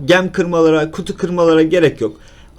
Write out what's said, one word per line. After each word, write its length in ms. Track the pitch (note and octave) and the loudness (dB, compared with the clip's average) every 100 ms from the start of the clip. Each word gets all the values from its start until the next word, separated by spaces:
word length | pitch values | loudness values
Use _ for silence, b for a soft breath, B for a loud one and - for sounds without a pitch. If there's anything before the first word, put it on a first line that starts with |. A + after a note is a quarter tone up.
| C#3 | 0
gem 260 | F3+ F#3 | 0 0
kırmalara, 600 | F#3 F3 E3+ D#3+ D#3 D#3 | -4 -2 2 2 2 0
kutu 260 | D#3+ F3 - | -6 -10 -8
kırmalara 440 | F3+ F3 E3 D#3+ | -4 0 2 4
gerek 400 | D#3+ F3+ D#3 - | 2 2 0 0
yok. 160 | A2 - b b b | -6 -8 b b b